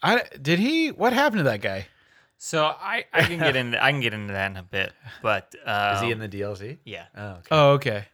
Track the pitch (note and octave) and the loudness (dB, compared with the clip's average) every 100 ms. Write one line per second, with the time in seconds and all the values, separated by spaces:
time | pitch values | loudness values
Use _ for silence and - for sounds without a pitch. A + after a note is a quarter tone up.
0 | D#3 A#3+ - - C#3 F3 A#3 D#4+ D#4 - | 0 2 0 -6 0 2 2 2 0 0
1 | A3 B3 C#4+ G#3+ C#3 G#2+ G2+ F#2+ F#2+ _ | 2 4 2 2 2 0 -2 -6 -8 _
2 | _ _ _ _ - D#3+ D3+ C#3+ F#3+ A#3 | _ _ _ _ -6 0 0 -2 -6 -6
3 | - E3+ D#3+ E3+ D#3 C3 A#2+ A#2+ C3+ C#3+ | -2 2 2 2 0 0 0 2 2 2
4 | A#2 G#2+ G2+ G2 G2 F#2+ F2+ G2 F#2+ - | 0 -2 -4 -4 -4 -6 -8 -4 -4 -6
5 | A#2+ - A2+ G2+ - - A2+ G#2 G2+ G2 | -20 -6 -2 -2 -4 -12 -4 0 2 0
6 | A#2 A2 G#2+ G2 G2+ G2 G#2 E3 - F#2 | 0 -4 -6 -6 -6 -6 -12 -14 -14 -16
7 | E2+ - G#2 F2+ - D#3 C#3+ C#3 C3+ G#2 | -16 -14 -12 -14 0 4 6 6 2 -4
8 | G2+ | -8